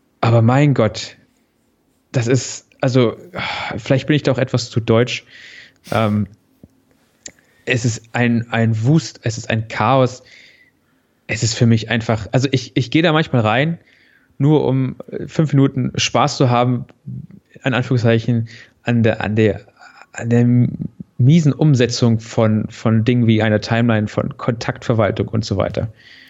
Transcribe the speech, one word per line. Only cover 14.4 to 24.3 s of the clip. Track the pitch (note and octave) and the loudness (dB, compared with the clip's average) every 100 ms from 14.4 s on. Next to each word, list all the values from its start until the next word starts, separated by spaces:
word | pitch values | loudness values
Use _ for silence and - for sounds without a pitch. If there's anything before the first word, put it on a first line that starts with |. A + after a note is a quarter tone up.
nur | C#3 D3+ B2 | 2 2 2
um, | C3 B2+ - - | 0 -2 -8 -12
äh, | - C#3+ | -12 -6
fünf | - D#3 | -2 0
Minuten | C#3 C3+ C3 B2+ - | 2 2 0 -4 -4
Spaß | - A#2+ C#3 - | -2 0 0 2
zu | C3 | 2
haben, | A#2+ B2 B2 C3 _ C3+ B2+ - - _ - | 2 2 -2 -6 _ -16 -16 -16 -20 _ -8
in | C#3 | -4
Anführungszeichen, | A#2+ B2 B2+ A#2 A2+ A#2 A#2 A2+ - - _ | -2 0 0 2 2 2 -2 -4 -10 -20 _
an | - A#2+ | -2 2
der, | A2 - | 2 0
an | G2+ G#2+ | -2 2
der, | A2 G2 - _ - - - | 2 0 -8 _ -20 -20 -20
an | - A#2 | -10 0
der | A#2+ A#2+ B2 A#2+ - - - - - | 2 4 4 2 -2 -10 -14 -12 0
miesen | B2+ E3+ D3 | 4 4 4
Umsetzung | - D#3 B2+ A#2+ A#2+ A#2 A2+ | 2 2 4 2 2 0 0
von, | - - A2 G#2+ - | -2 0 2 0 -4
von | - A2+ A2 A2 | -4 0 2 2
Dingen | B2 A2+ | 2 2
wie | A2 | 2
einer | A2 G#2+ | 2 0
Timeline, | - A#2 A#2+ G#2+ G#2+ | 0 0 2 0 -2
von | - - | -4 -6